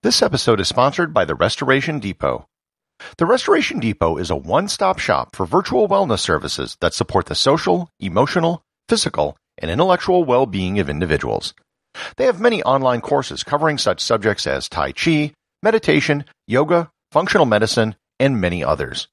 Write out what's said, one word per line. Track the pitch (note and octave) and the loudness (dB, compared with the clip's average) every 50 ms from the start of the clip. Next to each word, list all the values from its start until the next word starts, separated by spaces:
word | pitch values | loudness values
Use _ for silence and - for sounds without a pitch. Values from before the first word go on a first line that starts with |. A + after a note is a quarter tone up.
| - G#3+ | 0 0
This | B3 - - | 2 2 2
episode | - - B2+ - - A2+ G2 | 2 0 0 2 2 2 2
is | F#2 | 0
sponsored | - - - B2 C#3+ C#3 - F3 D#3 D#3 | -2 2 2 2 2 2 0 -4 0 0
by | G#2 F#2 | 0 0
the | D#2 D#2 | 0 0
Restoration | - E2+ G#2 - - C#3+ C3 C3 C#3 C3+ E3 D#3 C#3 | 0 0 0 0 -2 0 2 2 2 2 -2 -6 -4
Depot. | G2+ G2+ F2 _ - C#2 B1 A#1+ - _ _ _ _ _ _ _ _ _ _ _ - - - | -4 -6 -6 _ -2 -2 -2 -4 -8 _ _ _ _ _ _ _ _ _ _ _ -20 -20 -4
The | - E3+ | -2 2
Restoration | E3 A#3 B3+ - - G4+ E4 C4 - E4+ - | 2 2 2 2 2 2 2 2 -2 -4 -2
Depot | A#2+ A2+ G2+ _ E2+ E2 E2 | -2 -2 0 _ 0 0 0
is | D2 F2+ E2 | -2 -4 -4
a | F2+ | -4
one-stop | C#2+ C2+ D#2 F#2+ D3 F#3+ G3+ - - G3+ F#3+ F#3+ | -4 -2 -2 -2 0 0 -2 -4 -2 0 -2 0
shop | - - - F#2+ C#2 B1 - - | -2 0 0 2 0 0 -4 -6
for | - F#3+ | -6 -6
virtual | E2+ B2 F3+ F#3+ - - B3 G#3+ | 0 0 -2 0 0 0 0 0
wellness | F#3+ F#3+ G3 G3 A#2+ A2 | 2 2 0 2 0 0
services | G2 - - E2 D2 - D2 - - C2+ - - _ | -2 0 0 0 0 0 -4 -6 -6 -6 -8 -6 _
that | - E2+ - | -2 -2 0
support | - - - - G2 - | 0 -4 0 0 0 0
the | - - | 0 -4
social, | - - C3 C#3+ E3 - G3 F3+ F3+ F3 - _ _ | 0 2 2 2 2 2 0 0 -2 -2 -8 _ _
emotional, | - F#2+ E2 G2+ C3 C#3+ - F#3 E3 E3 F3 E3 _ _ _ _ _ | -10 -4 0 0 0 2 2 0 0 0 -2 -2 _ _ _ _ _
physical, | - A3+ G#3+ - - - - D2+ D2 C#2 _ _ _ _ - | -2 -2 -2 -2 -4 -2 -2 -2 -2 -4 _ _ _ _ -10
and | - D#2+ | -6 -4
intellectual | E2+ A#2+ E3+ F#3+ F3+ F3 - - F3+ F3+ E3+ | 0 0 2 2 2 0 2 2 2 2 2
well-being | C3 B2 B2+ C3+ A2+ F#2 G2 F#2 F2+ F#2+ G#2 | 2 2 2 2 0 -2 -4 -2 -2 0 -2
of | F#2 C#2 | -2 -2
individuals. | C#2+ D2 F#2 E2 D#2 C#2 B1+ A#1+ G#1 G1+ - - - - _ _ _ _ _ _ _ - - - - | -2 -2 0 0 0 0 0 -2 -4 -4 -6 -8 -14 -14 _ _ _ _ _ _ _ -14 -14 -14 -4
They | - B3+ | 0 0
have | C4 A3+ E3+ | 0 0 2
many | G#3+ A#3+ A3+ F#3 - | 2 2 2 2 0
online | - B2+ C3+ C3+ B2+ B2 A#2+ | 2 2 2 2 2 0 0
courses | - - C#3+ C#3+ B2+ - C#3+ - - | -2 0 0 0 0 -4 -8 -10 -6
covering | - D3 D3 D#3 D#3+ D3+ | -2 -2 0 0 0 0
such | C3+ - - F#2 - | 0 0 -2 -2 -2
subjects | - - A#2 A2 G2+ A2 G2+ - - | -2 -2 -2 0 2 0 0 0 -2
as | - C2+ C2+ - | -4 -4 -4 -4
Tai | - - E2 D2 C#2 C#2 | -6 -4 -4 -4 -4 -4
Chi, | - - E3+ E3 D3+ D3+ D3 _ _ _ _ _ _ | -2 0 0 2 0 0 -4 _ _ _ _ _ _
meditation, | - G#3+ A3+ A3 - - D3+ D3+ C3+ - D3 C#3+ C#3 _ _ _ _ | 0 0 0 2 2 2 2 2 2 2 0 -2 -2 _ _ _ _
yoga, | - A2 B2+ D3 D3+ F3 E3+ E3 - _ _ _ _ | -2 0 0 2 2 2 0 0 -2 _ _ _ _
functional | - D3 F3+ F3+ - G3+ D#3+ | -2 -2 0 2 2 2 4
medicine, | B2 G#2+ G#2 G#2+ A2 - - A2 G#2+ G#2 _ _ _ _ _ | 4 4 2 2 2 2 0 0 0 -2 _ _ _ _ _
and | C3 C#3 C3+ A2 | 0 2 2 2
many | F2+ F2 F2 F2 E2 | 0 0 0 0 0
others. | C2 D#2 - C#2+ B1 C#2 - - _ | 0 0 -2 -2 -8 -8 -12 -12 _